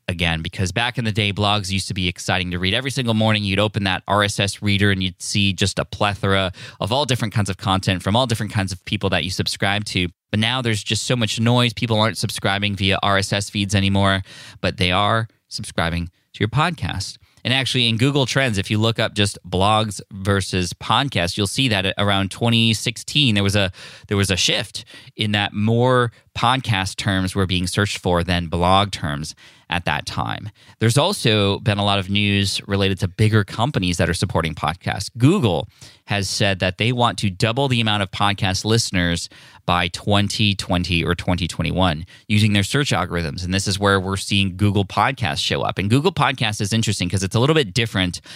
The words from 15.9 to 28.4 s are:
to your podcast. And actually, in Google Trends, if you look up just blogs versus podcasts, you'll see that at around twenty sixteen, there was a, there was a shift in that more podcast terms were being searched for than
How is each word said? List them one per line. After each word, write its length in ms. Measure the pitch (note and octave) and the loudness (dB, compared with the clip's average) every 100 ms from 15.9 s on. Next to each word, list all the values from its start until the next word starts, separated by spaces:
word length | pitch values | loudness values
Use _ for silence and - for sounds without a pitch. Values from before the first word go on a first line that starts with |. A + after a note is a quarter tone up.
| E2+ E2+ - _ | -2 -6 -10 _
to 60 | - | -4
your 100 | G#2+ | -2
podcast. 720 | C#3+ E3 D#3+ - - - - _ _ | 0 0 -2 -6 -6 -8 -12 _ _
And 100 | A#2 | -2
actually, 360 | C3+ B2+ C3 A#2 | 0 0 0 2
in 80 | A2 | 2
Google 280 | C3+ C#3+ | 2 2
Trends, 320 | B2+ C#3 C3+ G2 | 0 2 0 0
if 140 | - | 0
you 80 | G#2+ | 2
look 220 | A2 A2+ | 2 2
up 140 | A2 | -2
just 220 | G#2 G2+ - | 0 -2 -2
blogs 560 | F2 F#2 G2+ G#2+ A2 G2 - | -4 0 4 4 2 -4 -12
versus 600 | F#2+ F#2+ G2 F#2+ F#2+ F2 | -6 0 0 0 -2 -2
podcasts, 600 | - - A2+ C#3 F#2+ F2 - | -4 -2 0 0 0 -2 0
you'll 120 | G2 | -2
see 180 | - C3+ | 0 0
that 180 | G2+ F#2+ | 2 0
at 80 | - | 0
around 320 | G2+ G2 G2 | 0 2 0
twenty 420 | - A#2 A#2 A2+ | 0 2 4 4
sixteen, 640 | G#2+ - A2 - D3 C3+ | 2 -2 -6 -4 0 2
there 80 | G2+ | 4
was 140 | G2 G#2 | 2 2
a, 160 | F#2+ - - - - | 0 -2 -16 -16 -4
there 100 | G2+ | 0
was 140 | F#2+ | 2
a 60 | F#2 | 2
shift 480 | - G3+ A2 - - - - - | 0 -2 -4 -10 -16 -20 -14 -4
in 160 | G#2+ | 0
that 200 | G#2 G2+ | 0 0
more 600 | G#2 G#2+ A#2 B2+ B2+ A#2+ - _ - | 0 2 4 4 4 2 -2 _ -2
podcast 580 | A#2 C3 - G2 F#2 - | 2 2 2 0 0 -4
terms 380 | G#2 F#2+ F#2 | -2 0 0
were 120 | G2+ F2+ | 0 0
being 200 | F2+ F2+ | 0 0
searched 320 | - G2+ - | 0 0 0
for 240 | F#2 F2 | 0 2
than 240 | E2+ F2 | 2 0